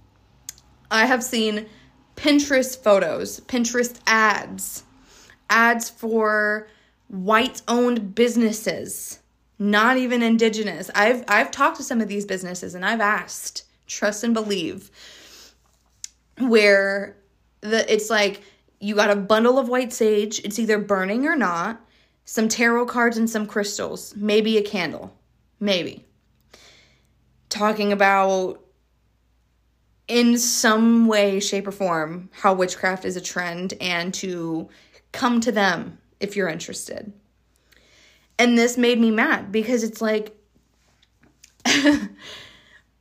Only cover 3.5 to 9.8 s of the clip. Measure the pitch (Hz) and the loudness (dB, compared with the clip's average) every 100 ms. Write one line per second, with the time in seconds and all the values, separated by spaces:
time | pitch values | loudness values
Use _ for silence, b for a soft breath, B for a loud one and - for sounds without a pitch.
3.5 | 247 233 240 240 - - 220 220 - - | -2 -2 -2 -4 -4 0 2 2 0 -6
4.5 | 190 - - - b b b b b - | -12 -12 -14 -20 b b b b b 0
5.5 | 220 233 233 - - 226 220 214 214 208 | 2 4 2 -4 -10 -4 0 0 0 0
6.5 | 214 214 b b b - 190 185 220 254 | -4 -8 b b b -14 -6 0 2 0
7.5 | - - 240 247 233 196 - 240 226 220 | -6 -4 0 0 -2 -2 0 2 2 0
8.5 | 220 185 160 127 - - - _ _ _ | 0 -6 -6 -8 -12 -14 -18 _ _ _
9.5 | - 202 208 | -4 0 4